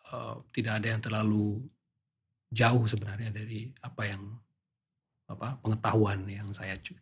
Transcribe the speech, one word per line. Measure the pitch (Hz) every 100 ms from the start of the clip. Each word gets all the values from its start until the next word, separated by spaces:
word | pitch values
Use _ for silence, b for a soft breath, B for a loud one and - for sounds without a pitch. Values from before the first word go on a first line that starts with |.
eh, | - 123 113 113 -
tidak | - 110 107
ada | 113
yang | 113
terlalu | 110 107 107 104 104 110 135 _ _ _ _ _ _ _ -
jauh | 113 117 123 110
sebenarnya | 107 101 101 113
dari | 104 107 107 123 -
apa | 127 - 104
yang, | 98 101 117 - _ _ _ _ _ _ _ -
apa, | 104 113 135
pengetahuan | 113 107 110 110 104 98 98
yang | 101 101
saya | 98 95 95
cu-, | - -